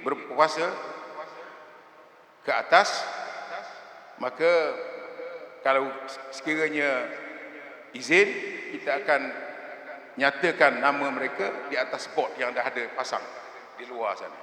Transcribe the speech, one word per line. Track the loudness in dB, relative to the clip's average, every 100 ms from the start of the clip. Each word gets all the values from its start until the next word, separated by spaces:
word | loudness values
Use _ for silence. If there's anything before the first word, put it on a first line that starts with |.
berpuasa | -2 -4 -4 4 4 4 -2 -4 -10 -12 -12 -12 -12 -14 -16 -18 -20 -20 -20 -20 -20 -20 -20 _
ke | -2
atas, | 0 8 8 8 2 -4 -6 -8 -10 -10 -10 -10 -14 -18 -20 -20 -6
maka | -6 2 6 6 4 -2 -8 -10 -12 -10 -10 -10 -14 -2
kalau | 4 4 2 -6 -10 -12 -12 -8
sekiranya | -2 0 0 2 2 2 -2 -8 -12 -12 -14 -14 -16 -18 -16 -12
izin, | 4 6 6 4 -6 -8 -10 -8
kita | -2 -2 2
akan | 2 2 -8 -10 -12 -12 -14 -14 -14 -14 2
nyatakan | 2 4 0 6 6 6
nama | 2 2 0
mereka | -2 -4 -2 -4 -4 -4
di | -2
atas | -2 -4 -4
bot | 0 0 0
yang | -2
dah | 0 -2
ada | -2 -4 -4
pasang | -2 -2 -4 -14 -14 -16 -18 -16
di | -12
luar | -4 -2 -2
sana. | -6 -12